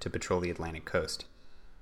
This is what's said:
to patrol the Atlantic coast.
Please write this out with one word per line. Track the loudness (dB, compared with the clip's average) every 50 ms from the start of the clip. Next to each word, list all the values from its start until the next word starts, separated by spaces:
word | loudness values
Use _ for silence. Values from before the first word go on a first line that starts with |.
to | -4 -2
patrol | 0 0 2 4 4 4
the | 6 2
Atlantic | 2 0 -2 -2 -4 -4 -4
coast. | 0 2 2 2 2 -2 -4 -6 -10 -14 -16 -14 -14 -12 -12 -12 -14 -14 -2